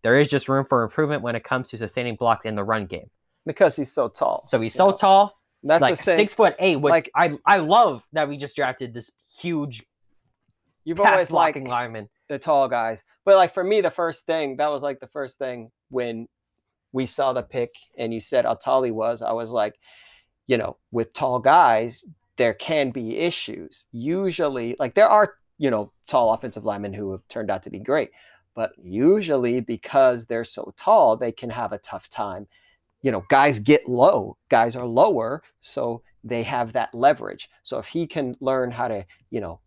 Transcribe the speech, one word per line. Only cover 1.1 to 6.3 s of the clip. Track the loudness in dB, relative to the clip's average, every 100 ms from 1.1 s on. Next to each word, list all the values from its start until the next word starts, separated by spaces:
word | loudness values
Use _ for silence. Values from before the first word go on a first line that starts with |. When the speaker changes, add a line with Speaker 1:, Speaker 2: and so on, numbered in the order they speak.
| -2
Speaker 1:
when | -4 -8
it |
comes | -4 -6 -6
to | -10
sustaining | -8 -6 -6 -2
blocks | 0 0
in | -2 -6
the |
run | -2 -2 -4
game." | -12 -14 _ _ _ -12
Speaker 2:
Because | 2 2 2
he's | -6
so | -2 -4
tall. | 0 -2 -2 -2
Speaker 1:
So | -2
he's | -2
Speaker 2:
You | 2
Speaker 1:
so | 2
Speaker 2:
know? | 4
Speaker 1:
tall. | 6 6 6 _ _ _
Speaker 2:
That's | 2 4
Speaker 1:
Like, | 4 2
Speaker 2:
the |
same, | 2 2
Speaker 1:
six-foot-eight, | 2